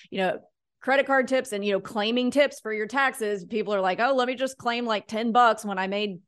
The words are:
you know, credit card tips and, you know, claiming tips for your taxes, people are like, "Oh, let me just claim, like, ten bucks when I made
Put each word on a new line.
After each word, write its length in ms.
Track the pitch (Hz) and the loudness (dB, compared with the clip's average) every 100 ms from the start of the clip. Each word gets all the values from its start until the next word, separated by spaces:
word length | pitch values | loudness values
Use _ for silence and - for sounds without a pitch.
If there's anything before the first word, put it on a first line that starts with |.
| - | -10
you 80 | 190 | -4
know, 200 | 185 - - _ _ _ - | -2 -2 -8 _ _ _ 0
credit 220 | 277 269 | 2 4
card 200 | 269 254 | 2 2
tips 240 | 262 262 | 0 -2
and, 140 | 202 202 | -4 -2
you 80 | |
know, 60 | 196 | -2
claiming 500 | 196 214 208 247 247 | -2 -4 -2 0 0
tips 300 | 254 285 - | 2 2 0
for 120 | 220 | -8
your 140 | 214 214 | -6 -4
taxes, 580 | 262 269 - 208 202 | 0 0 0 -4 -4
people 300 | 175 214 196 | -4 -4 -2
are 80 | 202 | 0
like, 180 | 185 185 | 0 2
"Oh, 140 | 247 | 2
let 140 | 262 247 | 2 0
me 80 | 254 | -2
just 200 | 262 - | -4 -4
claim, 260 | 240 233 240 | -4 -2 -2
like, 220 | 208 - | -2 -4
ten 240 | 220 233 | -4 2
bucks 340 | 240 240 220 208 | 6 6 4 -2
when 140 | 190 | -4
I 80 | 190 | -2
made 320 | 202 208 175 | -2 -4 -6